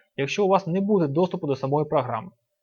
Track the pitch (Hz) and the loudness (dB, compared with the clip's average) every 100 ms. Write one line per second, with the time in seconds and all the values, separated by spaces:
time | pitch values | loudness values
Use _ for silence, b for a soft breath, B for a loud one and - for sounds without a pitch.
0 | b - 139 - 196 190 175 185 196 208 | b -6 -4 0 4 2 2 -2 2 2
1 | 156 147 180 180 147 131 135 147 151 - | 2 2 0 0 -4 -2 0 0 0 0
2 | 123 113 - - _ _ | -2 -6 -10 -18 _ _